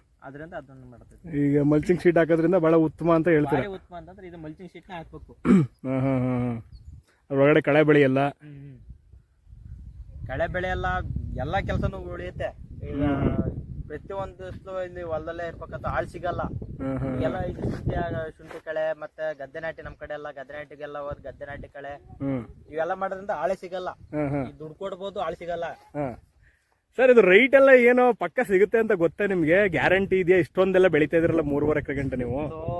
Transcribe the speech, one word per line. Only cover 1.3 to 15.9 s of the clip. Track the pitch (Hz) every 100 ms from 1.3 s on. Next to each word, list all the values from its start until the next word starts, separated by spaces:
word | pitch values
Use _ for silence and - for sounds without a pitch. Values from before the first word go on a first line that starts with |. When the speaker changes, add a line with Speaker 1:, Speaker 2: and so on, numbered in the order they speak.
| 147
Speaker 2:
ಈಗ | 143 143
ಮಲ್ಚಿಂಗ್ | 143 151 151 175
ಶೀಟ್ | 180 165
ಹಾಕೋದ್ರಿಂದ | 156 165 165 185
ಬಹಳ | 160 165
ಉತ್ತಮ | 156 - 165
ಅಂತ | 165 160
ಹೇಳ್ತೀರಾ? | 151 147 139
Speaker 1:
ಭಾರಿ | 202
ಉತ್ತಮ | 190 - 175
ಅಂತಂದ್ರೆ | 165 190 185
ಇದು | 170
ಮಲ್ಚಿಂಗ್ | 156 156 180
ಶೀಟ್ನ | 175 -
ಹಾಕ್ಬೇಕು. | 175 160 156 -
Speaker 2:
ಹ್ಮ್, | - - 196
ಹ್ಮ್, | 135 - 131 131
ಹ್ಮ್, | 135 131
ಹ್ಮ್. | 127 123 123 117 - - - - - _ -
ಅದ್ರೊಳಗಡೆ | 139 139 156
ಕಳೆ | 151 147
ಬೆಳೆಯಲ್ಲ. | 151 147 135 131 143
Speaker 1:
ಹ್ಮ್, | - 151 139
ಹ್ಮ್. | 139 131 - - _ - _ _ _ - - - - - - - -
ಕಳೆ | 139 170
ಬೆಳೆ | 180 185
ಎಲ್ಲ, | 185 185 185 - - - 123
ಎಲ್ಲ | 139 196
ಕೆಲ್ಸನೂ | 190 185 196 190
ಉಳಿಯುತ್ತೆ. | 175 175 180 - 160 - - - 135
ಈಗ | 143
Speaker 2:
ಹ್ಮ್, | 143 139
ಹ್ಮ್. | 139 - - - - - -
Speaker 1:
ಪ್ರತಿಯೊಂದು | 151 - 196 190 180
ದಿವ್ಸನೂ | 185 - 190 185
ಇಲ್ಲಿ | 180 180
ಹೊಲದಲ್ಲೇ | 170 156 160 170 170
ಇರ್ಬೇಕಂತ | 165 160 156
ಆಳ್ | 151